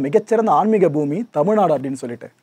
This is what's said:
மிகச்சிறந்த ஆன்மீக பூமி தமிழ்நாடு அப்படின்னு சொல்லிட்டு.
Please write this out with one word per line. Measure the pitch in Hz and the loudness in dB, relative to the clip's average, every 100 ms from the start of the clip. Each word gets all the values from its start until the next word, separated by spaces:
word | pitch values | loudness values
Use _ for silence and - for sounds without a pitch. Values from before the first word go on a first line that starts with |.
மிகச்சிறந்த | 139 202 214 220 220 151 | 0 0 0 0 2 2
ஆன்மீக | 208 214 175 147 | 2 2 2 2
பூமி | 143 160 240 151 | -2 -4 -4 -2
தமிழ்நாடு | 160 214 180 | 0 2 2
அப்படின்னு | 143 135 135 | 0 -4 -8
சொல்லிட்டு. | 120 117 - _ | -10 -12 -16 _